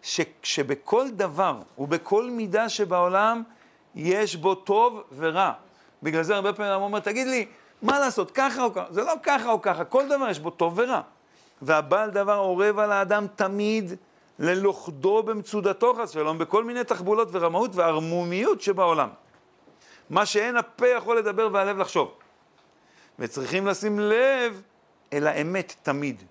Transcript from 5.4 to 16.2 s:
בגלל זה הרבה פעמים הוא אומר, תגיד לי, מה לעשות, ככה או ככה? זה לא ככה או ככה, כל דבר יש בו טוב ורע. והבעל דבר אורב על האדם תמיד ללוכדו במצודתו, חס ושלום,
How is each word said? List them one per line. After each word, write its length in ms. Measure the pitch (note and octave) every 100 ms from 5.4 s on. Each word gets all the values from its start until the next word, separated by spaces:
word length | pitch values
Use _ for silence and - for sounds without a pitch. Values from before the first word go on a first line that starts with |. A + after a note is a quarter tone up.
| F#3+ A#2+ - _ _ _
בגלל 200 | C#3+ D#3+
זה 120 | D#3+
הרבה 180 | G3+ G3
פעמים 200 | G3+ G#3
הוא 120 | G3
אומר, 160 | G3+ G#3
תגיד 260 | G3+ A3 C4
לי, 200 | B3+ G#3 - - _
מה 160 | G#3+ C#4
לעשות, 320 | C#4 A3 F#3+
ככה 320 | - C4+ A#3+
או 100 | -
ככה? 140 | F#3 F3
זה 120 | F3
לא 100 | B3 D#4+
ככה 280 | D#4+ C#4+ A3+
או 100 | G#3+
ככה, 220 | G3+ E3
כל 240 | E3+ C4 C#4
דבר 200 | C#4 C4
יש 100 | E3+
בו 100 | D#3
טוב 240 | E3 E3+ E3+
ורע. 240 | B3 A3+ - _ _ _ _ _
והבעל 480 | C3+ D#3 D3 F3+ G#3+
דבר 260 | G3+ G3+ G#3
אורב 420 | G3 F3+ G#3 G#3
על 140 | G#3
האדם 340 | G3+ G3 G#3 G3+ -
תמיד 560 | F#3+ G3+ G#3 A3 F#3 F#3 _ _ _ _
ללוכדו 840 | D3+ F#3 G3 F3+ - C#3+ D#3+ G#3+
במצודתו, 720 | G#3+ A3 G3 G#3+ G3 F#3+ A#3+
חס 140 | A#3 A3
ושלום, 300 | D#3